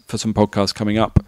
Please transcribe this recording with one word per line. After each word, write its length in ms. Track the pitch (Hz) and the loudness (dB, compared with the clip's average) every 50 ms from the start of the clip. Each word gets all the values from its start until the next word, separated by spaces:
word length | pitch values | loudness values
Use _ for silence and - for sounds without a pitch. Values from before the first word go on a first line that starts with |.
| _ - | _ -10
for 100 | - 110 | -8 -6
some 160 | - 110 104 | -4 -2 2
podcasts 400 | 110 104 101 - 104 98 95 - | 2 2 2 2 -2 -2 -2 -2
coming 240 | - 110 104 104 113 | -4 -4 -2 0 0
up, 260 | 113 - - - - | 0 2 2 0 0